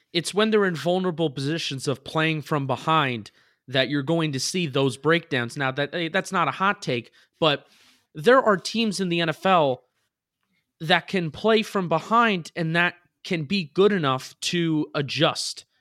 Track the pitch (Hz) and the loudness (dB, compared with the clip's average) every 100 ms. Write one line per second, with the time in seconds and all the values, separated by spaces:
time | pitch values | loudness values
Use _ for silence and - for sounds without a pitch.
0 | _ 170 - 185 220 214 196 156 156 185 | _ -6 -4 0 2 2 2 0 -2 0
1 | 185 156 160 135 139 165 - 135 143 127 | -2 -2 -4 -2 -4 -4 -6 -6 -4 -6
2 | - 160 160 156 - 151 135 123 - 160 | -4 -2 0 -2 -2 -2 -2 -2 2 2
3 | 135 120 101 _ _ _ - 135 127 143 | 2 -2 -10 _ _ _ -4 0 0 -2
4 | 135 170 156 135 - 185 165 135 135 131 | 0 0 0 -2 -4 -2 -2 2 0 0
5 | 147 165 - 131 117 147 135 131 143 170 | 0 0 0 -2 -2 -2 -4 -2 -4 -4
6 | 165 190 180 185 151 - 190 202 - 123 | -2 -2 -2 0 0 0 -2 -2 -4 -4
7 | - _ _ _ 160 143 - _ _ _ | -6 _ _ _ 2 2 -6 _ _ _
8 | _ 156 160 262 226 190 - 220 220 180 | _ 0 4 6 6 2 0 -2 -2 -2
9 | 185 170 165 151 190 180 143 127 _ _ | -2 0 -2 0 2 4 4 0 _ _
10 | _ _ _ _ _ _ _ _ 160 175 | _ _ _ _ _ _ _ _ 0 0
11 | - 190 165 - 214 226 208 202 175 160 | 0 -2 -2 -2 2 2 2 -4 -2 -2
12 | - 226 233 190 151 - 165 170 175 - | 2 2 2 0 -4 -4 -2 0 0 -4
13 | _ _ - 175 143 196 160 - 208 202 | _ _ -6 -4 -2 -4 -2 2 2 4
14 | 143 131 - - - 175 165 151 151 147 | 0 -2 -6 -8 -4 0 0 0 -2 -4
15 | 143 123 156 - - - - _ | -6 2 2 2 -6 -10 -16 _